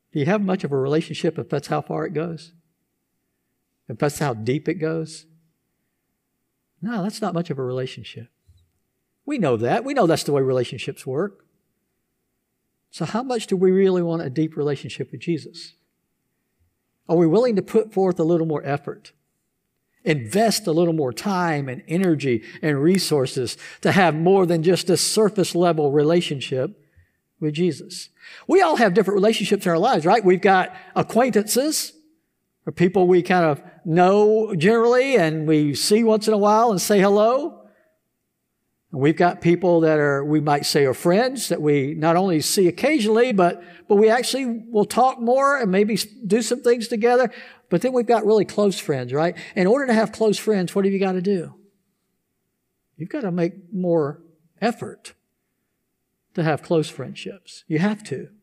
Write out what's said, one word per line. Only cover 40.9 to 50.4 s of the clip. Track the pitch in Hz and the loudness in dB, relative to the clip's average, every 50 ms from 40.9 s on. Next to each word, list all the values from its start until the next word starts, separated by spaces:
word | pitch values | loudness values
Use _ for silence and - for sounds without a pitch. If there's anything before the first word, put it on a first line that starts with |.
| 120 | 0
friends, | - - 175 175 202 247 262 269 254 - - | 0 0 2 2 2 2 0 -4 -6 -6 -6
that | 175 - | -6 -2
we | 151 151 147 143 135 135 160 | 0 0 0 0 0 -2 -4
not | 160 151 165 165 | -2 0 0 2
only | 175 190 196 175 156 | 2 2 2 0 0
see | 131 - - 214 190 175 | -2 -2 0 2 2 2
occasionally, | - - - 269 311 302 208 214 220 226 240 254 240 | 0 0 0 0 0 0 0 2 2 2 2 2 2
but, | 190 175 175 185 - - - - - - - | 2 2 2 0 -2 -8 -18 -20 -12 -2 0
but | 214 | 4
we | 202 220 220 | 4 6 4
actually | 220 254 240 - - 262 269 | 4 2 0 -2 -4 -4 -4
will | 247 233 233 226 233 233 208 202 | -4 -6 -8 -8 -4 -2 0 0
talk | 196 - 208 247 262 254 247 | 0 2 2 2 2 2 0
more | 233 226 247 269 277 277 285 269 | 0 0 2 4 4 2 2 2
and | 247 196 | 0 0
maybe | 180 190 208 214 226 | 2 2 2 2 0
s-, | 180 - | -2 -4
do | - - - - 185 196 240 | -6 -12 -12 -4 0 0 0
some | 233 - 247 247 - | 0 0 -4 -2 0
things | 240 240 247 220 - | 2 0 0 0 -4
together. | 247 220 202 240 247 247 254 226 - - - - - - _ _ | -4 -2 2 2 2 2 2 0 -2 -8 -20 -20 -20 -20 _ _
But | - 170 - | -2 0 0
then | 247 254 | 0 0
we've | 247 240 | 0 0
got | 220 233 220 226 | 2 2 2 2
really | 202 220 214 180 | 2 2 2 2
close | - - - 208 202 175 - | 0 0 0 0 0 0 -2
friends, | - - 151 131 127 123 127 | -4 -4 -4 -4 -4 -4 -2
right? | 147 160 175 175 - - - - | -2 -2 -2 -2 -6 -12 -8 -4
In | - 180 | 0 2
order | 185 233 285 277 | 2 2 2 2
to | 254 226 | 2 2
have | 220 220 202 214 | 2 0 0 -2
close | - 220 220 196 | 0 0 0 0
friends, | 202 | 0